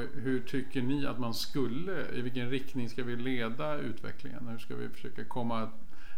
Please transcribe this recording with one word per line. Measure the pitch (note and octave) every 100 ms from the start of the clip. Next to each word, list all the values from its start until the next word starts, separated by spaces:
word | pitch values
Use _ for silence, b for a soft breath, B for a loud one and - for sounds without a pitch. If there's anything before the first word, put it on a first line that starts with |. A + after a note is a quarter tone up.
| A#2
hur | - A#2 B2+
tycker | - C3+ B2+ C3+
ni | B2 C#3+ C3+
att | A#2
man | A#2+
skulle, | G#2 - D3 A#2+ B2 F3+ F3 A#2
i | B2+
vilken | A#2+ B2 A#2+
riktning | C3+ - C3 A#2+
ska | C3
vi | A#2+ A#2+
leda | C3+ B2+ A2+ B2 D3+
utvecklingen? | D3 C#3 A2 - - - - A#2+
Hur | A#2
ska | - B1
vi | A1+
försöka | - - -
komma | A2 - A#2 A#2 A2 - - B B